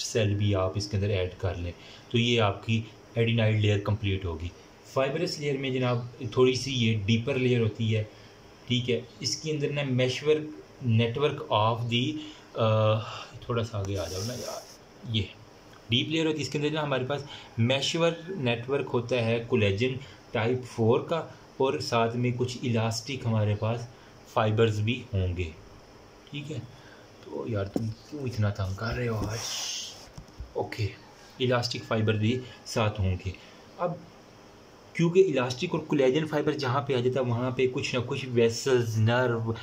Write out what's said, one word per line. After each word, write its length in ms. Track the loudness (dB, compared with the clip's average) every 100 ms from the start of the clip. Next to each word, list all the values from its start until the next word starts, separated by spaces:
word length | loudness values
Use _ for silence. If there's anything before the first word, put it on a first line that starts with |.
| -4
सेल 280 | 0 2 2
भी 180 | 2
आप 240 | 2 0 -2
इसके 200 | -2 0
अंदर 140 | 0
ऐड 260 | 0 -2 -4
कर 160 | -4 -4
लें, 180 | -6 -10 -16 -20 -2
तो 60 | 0
ये 200 | 4 4
आपकी 400 | 4 2 0 -2 -2 -10 -8
adenine 480 | 0 2 4 4 4
लेयर 180 | 4 2 0
कंप्लीट 380 | -2 0 -2 -4
होगी। 260 | -6 -8 -12 -20 -20 -6 -2
फाइब्रस 440 | 0 0 -4 -4
लेयर 180 | -4 -2
में 140 | -2
जनाब 360 | -2 0 -2 -4 -10 -4 4
थोड़ी 180 | 4 4
सी 160 | -2
ये 220 | 0 2 2 2
डीपर 300 | 2 2 0
लेयर 240 | 2 4
होती 300 | 2 2 0
है, 120 | 0 -2 -8 -20 -20 -20 -18 -2
ठीक 220 | 0 2
है, 120 | -2 -2 -8
इसके 300 | -6 -4 -2
अंदर 200 | -2 -2
ना 120 | -2 0 2
meshwork 520 | 0 0 2 2 0 -10 -18 -6 2 4
network 500 | 2 2 0 0 0
of 340 | 2 2 0 0
the, 120 | 0 0 -4 -10 -16 -10 0
अ, 120 | 2 4 4 2 -2 -10 -14 -14 -6
थोड़ा 140 | -4
सा 140 | -4 -4
आगे 180 | -4 -4
आ 100 | -4
जाओ 180 | -6
ना 100 | -6
यार, 280 | -6 -8 -10 -14 -20 -20 -16 -4
ये 180 | -2 -2 -8 -20 -20 -20 -20 -2
डीप 200 | 0 0
लेयर 180 | 0 0
होती 100 | 0
है, 60 |
इसके 140 | -4 -2
अंदर 140 | -2
ना 100 | -2
हमारे 240 | -2 -2 -2
पास 200 | -4 -8 -14 -10 0
meshwork 760 | 2 2 0 2 0 0 -6 -4
नेटवर्क 440 | -2 -2 0 -2 0
होता 320 | -2 0 0
है 160 | 2 0 0
कोलेजन 540 | 2 4 4 0 -2 -8 -18 -6
टाइप 300 | -2 0 0 -4
फ़ोर 420 | 0 4 4 2
का, 180 | -2 -4 -12 -12 0
और 180 | 0 0
साथ 340 | 0 2 2 2
में 160 | 0
कुछ 300 | 0 -2 -2 -2
इलास्टिक 600 | 0 0 -2 -6 -4 0
हमारे 280 | 2 2 0
पास 320 | 0 -4 -6 -16 -20 -20 -4
fibers 460 | 0 2 4 4 4
भी 160 | 0 -2 -2
होंगे, 300 | -2 0 -2 -4 -8 -18 -20 -20 -20 -20 -20 -14
ठीक 180 | -12 -8
है। 60 | -10 -10 -16 -20 -20 -20 -20 -12
तो 200 | -8 -4
यार 180 | -4 -4
तुम 200 | -4 -4
क्यों 380 | -6 -10 -6 -4
इतना 220 | 0 0
तंग 260 | 0 -4 -4
कर 160 | -4 -2
रहे 100 | -2
हो 80 | -2
आज? 220 | -4 -4 -6 -6 -6 -6 -10 -14 -18 -20 -18 -16 -10 -6
ओके, 320 | -6 -4 -4 -6 -16 -20 -20 -2
इलास्टिक 420 | 0 2 0 -6
fiber 340 | -2 0 2 2
भी 160 | 2 0 -4 -14 -6
साथ 340 | 0 0 0
होंगे। 340 | 0 -2 -4 -10 -14 -20 -20 -6
अब 180 | -6 -6 -12 -20 -20 -20 -20 -20 -20 -20 -10 0
क्योंकि 260 | 4 6
इलास्टिक 520 | 6 4 0 -2 -4 -4
और 40 |
collagen 440 | 0 4 4 4 0
fiber 300 | 0 0 0
जहाँ 260 | 0 0 0
पे 60 |
आ 60 | 0
जाता 200 | 0 0
है 60 | 0
वहाँ 260 | 0 -2
पे 160 | 0 0
कुछ 260 | 0 -2 -2
ना 40 |
कुछ 240 | -2 -4 -2
vessels, 720 | 2 4 2 2 2 2 2
nerve, 580 | 4 4 2 0 -2 -6